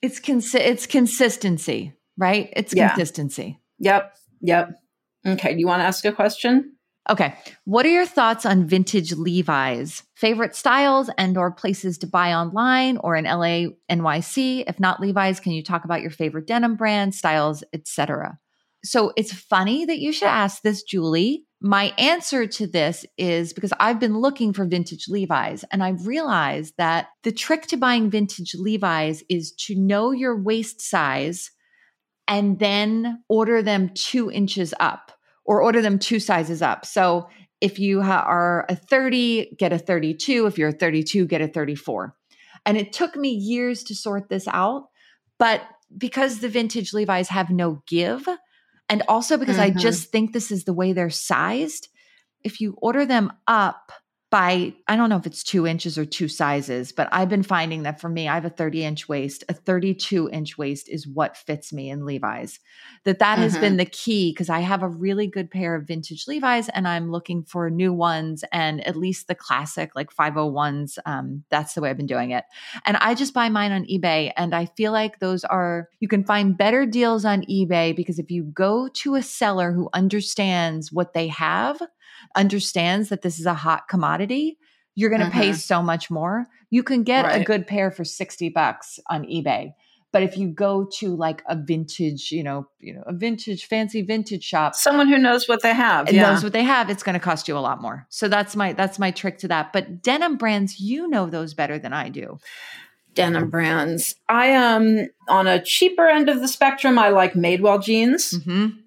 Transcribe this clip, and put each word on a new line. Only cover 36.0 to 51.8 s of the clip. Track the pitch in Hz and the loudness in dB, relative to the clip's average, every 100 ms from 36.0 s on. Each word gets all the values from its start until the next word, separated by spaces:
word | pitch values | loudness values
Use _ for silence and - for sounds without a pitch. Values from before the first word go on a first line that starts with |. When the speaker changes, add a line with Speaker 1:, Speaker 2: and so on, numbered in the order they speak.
| - 226 | 0 -2
Speaker 1:
sizes | 214 180 156 165 | 2 0 0 -2
up. | 156 101 - | 0 -2 -4
So | - 185 175 175 - - _ | 2 2 2 -2 -20 -20 _
if | 202 196 | -2 0
you | 196 196 | 0 2
ha-, | 196 190 - | 2 2 2
are | 175 175 175 - | 2 2 0 -2
a | 180 | -6
thirty, | _ 269 262 247 240 226 - - | _ 2 2 0 2 0 -2 -2
get | 180 | 0
a | 170 | 0
thirty-two. | 175 175 156 156 - 254 214 | 0 -2 0 -4 0 2 2
If | 196 | 2
you're | 151 | -2
a | |
thirty-two, | 151 170 156 156 208 180 | 0 0 0 0 0 0
get | 160 | 0
a | 156 | -2
thirty-four. | 160 147 147 - 110 92 - _ _ _ - - | -4 -4 -6 -6 -6 -6 -12 _ _ _ -8 -2
And | 214 | -2
it | 208 | -2
took | - 339 285 | -4 -4 -2
me | 285 | -4
years | 226 196 240 247 247 - | -2 -4 -2 -2 -4 -8
to | 208 | -10
sort | 220 202 202 | -6 -6 -4
this | 190 190 | -6 -4
out, | 180 190 269 269 _ _ _ _ _ | 0 0 -2 -10 _ _ _ _ _
but | 233 220 - - _ 190 | 2 2 -4 -20 _ -10
because | 247 262 269 220 | -6 0 -2 -2
the | 233 | -4
vintage | 220 226 233 190 | -2 -2 -4 -4
Levi's | 208 208 185 185 | -2 0 0 0
have | 190 175 | -2 0
no | 180 170 151 - | 0 0 -2 -2
give, | 170 175 247 277 359 _ _ _ _ _ | 0 0 -2 -6 -8 _ _ _ _ _
and | 214 - | -2 2
also | 220 240 302 | 2 2 0
because | 262 196 | 2 2
I | 202 | 2
Speaker 2:
Mm-hmm. | 185 | 4
Speaker 1:
just | 226 175 165 | 2 0 -2
think | 220 220 | -2 0
this | 233 214 | -2 -4
is | 202 | -4
the | 175 | -2
way | 175 185 | 0 0
they're | 185 175 | 0 -2
sized, | 156 - 139 160 233 311 - | -4 -2 0 0 -2 -4 -8